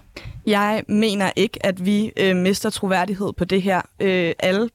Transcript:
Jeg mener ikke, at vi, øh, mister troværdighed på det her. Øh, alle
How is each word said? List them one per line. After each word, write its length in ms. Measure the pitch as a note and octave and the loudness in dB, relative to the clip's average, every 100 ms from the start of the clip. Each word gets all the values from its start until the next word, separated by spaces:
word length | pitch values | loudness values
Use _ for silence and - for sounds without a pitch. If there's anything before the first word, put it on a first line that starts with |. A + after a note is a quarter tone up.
| - - - - - | -8 -18 -16 -8 0
Jeg 380 | G3+ G#3 G#3+ - | 2 2 -2 0
mener 440 | G#3 A3 G3+ F#3+ - | 0 2 0 0 0
ikke, 300 | G#3 - - | -2 0 -4
at 200 | F#3 F3+ | -2 0
vi, 260 | G#3 G#3+ - | 0 0 0
øh, 180 | F#3+ F#3 | 2 2
mister 340 | F#3 G3+ A3 | 2 0 -2
troværdighed 640 | - G3 F#3 F#3 F#3+ G3 - | -2 0 0 0 -2 -4 -2
på 80 | F3+ | 0
det 160 | F#3+ | 0
her. 200 | F#3+ F3+ - _ | 2 0 -2 _
Øh, 320 | G3 F#3 E3+ - | 0 2 0 0
alle 300 | F#3 F#3+ A#3 | 0 0 -2